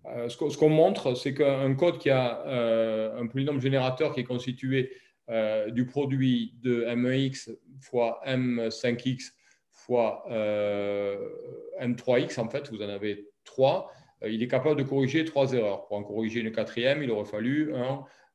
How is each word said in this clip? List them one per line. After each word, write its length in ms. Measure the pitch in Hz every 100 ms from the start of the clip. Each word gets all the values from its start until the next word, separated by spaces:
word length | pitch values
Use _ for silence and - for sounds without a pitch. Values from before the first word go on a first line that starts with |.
| 123
euh, 220 | 120 120
ce 80 | -
qu'on, 140 | 151
ce 80 | 139
qu'on 100 | 156
montre, 460 | 156 180 202 135
c'est 200 | 123 143
qu'un 380 | 135 139 135 135 135
code 220 | 175 165
qui 120 | 143
a, 340 | 131 123 113 151
euh, 680 | 127 117 113 113 110 110 117
un 120 | 117
polynôme 320 | 131 143 139
générateur 520 | 131 135 127 131 151
qui 80 | 127
est 40 |
constitué, 680 | 123 123 127 127 131 135 131 - _ _ -
euh, 400 | 113 107 110 107
du 160 | 123 123
produit 680 | 143 139 135 131 120 113 -
de 220 | 123 120
M 240 | 117 120 123
un 80 |
X 380 | 131 135 135 - - - 135
fois 400 | - 123 117 -
M 440 | 139 131 123 117 113
cinq 340 | - 123 117 131
X 260 | 131 - - _ _ _
fois, 540 | _ - 120 110 - 190
euh, 960 | 113 107 104 104 101 101 101 101 101 101 - - - - -
M 160 | 123
trois 240 | 120 - 127
X, 200 | - -
en 100 | 110
fait, 220 | 143 147
vous 120 | 107
en 60 | 101
avez 400 | 98 104 101 - _
trois, 480 | - - 135 185 - - - _
euh, 40 | 107
il 140 | 113
est 60 | 123
capable 280 | 127 151 147
de 60 |
corriger 420 | 135 139 127 165
trois 280 | 160 143 135
erreurs. 340 | 123 104 95 -
Pour 100 | 104
en 60 |
corriger 380 | 101 104 110 117
une 100 | 110
quatrième, 540 | 110 110 120 127 151
il 60 | 135
aurait 120 | 107
fallu 480 | 104 107 120 147 151
un, 300 | 127 127 139 - - _